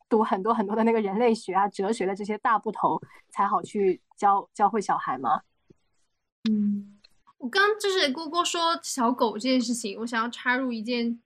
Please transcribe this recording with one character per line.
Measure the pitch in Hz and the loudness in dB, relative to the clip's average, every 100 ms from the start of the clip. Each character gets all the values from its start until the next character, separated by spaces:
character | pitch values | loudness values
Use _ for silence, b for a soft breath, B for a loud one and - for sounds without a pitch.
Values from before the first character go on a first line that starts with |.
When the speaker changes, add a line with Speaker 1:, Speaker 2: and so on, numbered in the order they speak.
| - | 0
Speaker 1:
读 | 220 | 2
很 | 220 202 | 2 0
多 | 202 | 0
很 | 226 196 | 0 0
多 | |
的 | 220 220 | 2 2
那 | |
个 | 226 | 2
人 | 202 196 | 2 2
类 | 240 226 | 2 2
学 | - | 0
啊、 | 185 202 | 0 0
哲 | - 196 | 0 -2
学 | 233 190 | 0 -2
的 | 196 | -2
这 | |
些 | 202 214 | -4 -2
大 | 247 220 | 0 0
部 | 220 | -2
头， | - 160 160 B B B | -2 0 -2 B B B
才 | - 202 | -2 0
好 | 196 | 0
去 | - 208 190 175 _ - | -2 0 2 0 _ 0
教， | 208 196 - | 2 2 0
教 | - 202 | 0 2
会 | 214 | 2
小 | 190 147 | 0 -2
孩 | - 135 | -2 -4
嘛。 | 135 156 - _ _ _ _ _ _ _ _ _ 220 | -2 -2 -4 _ _ _ _ _ _ _ _ _ 0
Speaker 2:
嗯。 | 214 208 202 202 - _ _ _ _ | 2 2 -2 -6 -18 _ _ _ _
我 | 254 | -2
刚 | 392 403 427 | 2 2 2
就 | 403 | 0
是 | 381 294 | 2 0
郭 | 262 320 | -2 -4
郭 | 339 339 | -2 0
说 | 339 330 339 | 0 0 -2
小 | - - 233 | -4 -2 0
狗 | 247 233 | 2 0
这 | 214 | 0
件 | 247 254 | 0 0
事 | 233 | 0
情， | 233 208 196 | -4 -6 -8
我 | 233 | -6
想 | 233 | -4
要 | 233 | -4
插 | - 247 247 | -4 -2 -2
入 | 262 | -2
一 | 226 | -4
件 | 214 240 233 233 | -4 -2 -2 -4